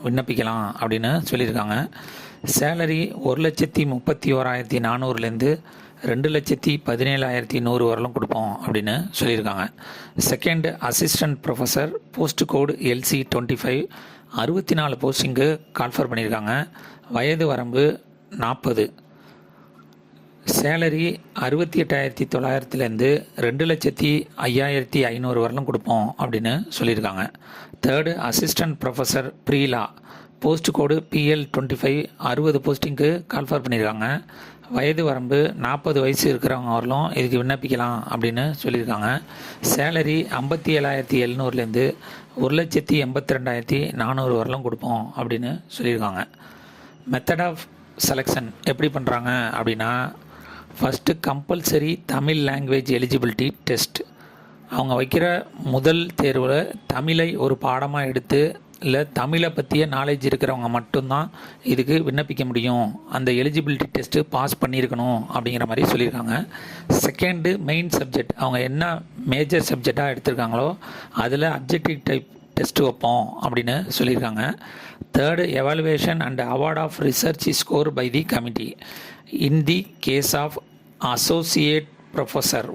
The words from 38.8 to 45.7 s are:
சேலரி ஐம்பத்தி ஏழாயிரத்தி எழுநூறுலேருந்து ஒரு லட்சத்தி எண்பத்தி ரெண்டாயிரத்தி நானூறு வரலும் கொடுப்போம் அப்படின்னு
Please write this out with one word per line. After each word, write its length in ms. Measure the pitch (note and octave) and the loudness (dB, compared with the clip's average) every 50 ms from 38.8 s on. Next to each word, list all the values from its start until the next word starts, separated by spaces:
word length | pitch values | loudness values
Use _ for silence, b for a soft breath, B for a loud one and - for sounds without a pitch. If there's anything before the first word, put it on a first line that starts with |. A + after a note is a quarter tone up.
| A2+ A#2+ A2 G#2 G#2 A2+ C3 D3 - B B B B B B B - C#3+ D#3+ | -2 -2 -2 0 0 0 0 -2 -4 B B B B B B B -2 -2 0
சேலரி 500 | - C#3 D#3+ E3+ D#3+ D3+ D3+ D#3 D#3+ - - - B2+ | 2 0 2 2 2 2 2 2 0 0 -2 -4 -4
ஐம்பத்தி 280 | C3 C#3 E3 D#3+ D#3+ - | -2 -2 -2 -2 0 0
ஏழாயிரத்தி 500 | D#3 D3 C#3+ C#3 C#3 C3+ B2+ - C#3+ B2+ B2 | 2 2 2 0 0 -2 -2 0 2 2 2
எழுநூறுலேருந்து 720 | A#2+ B2 C3 C3 B2+ B2 B2 A#2 A2 A2 A#2+ C3 C3+ - - B B B B B B - | 2 0 -2 -2 0 0 0 -2 0 2 2 2 2 0 -4 B B B B B B -4
ஒரு 220 | B3+ - C3 D3 | -2 0 2 2
லட்சத்தி 360 | E3 E3+ - - D#3 D3 - - | 2 0 0 0 -2 0 2 2
எண்பத்தி 400 | D3+ C3+ B2 B2+ D3 D3 - C#3 | 2 2 0 -2 -4 0 0 -2
ரெண்டாயிரத்தி 600 | C3 B2+ B2+ A#2+ A#2+ A#2 - C3 C#3 D3 - - | 0 0 -2 -4 -4 -2 -2 0 0 0 -2 -4
நானூறு 520 | - A2+ A#2 C3 C3+ C3 B2+ B2 A2+ A2+ | -2 -2 -2 0 0 0 2 2 2 0
வரலும் 180 | A#2+ B2+ C3+ B2 | 0 -4 -4 -4
கொடுப்போம் 500 | A#2+ A2+ A2 - B2 A#2 A2+ A2 - - | -4 -6 -4 -2 -2 -2 -2 -4 -6 -6
அப்படின்னு 460 | B2+ B2+ A2+ A#2 A#2 A#2+ B2 D#3+ F3 - - | -6 -4 -4 -4 -4 -4 -4 -6 -8 -10 -14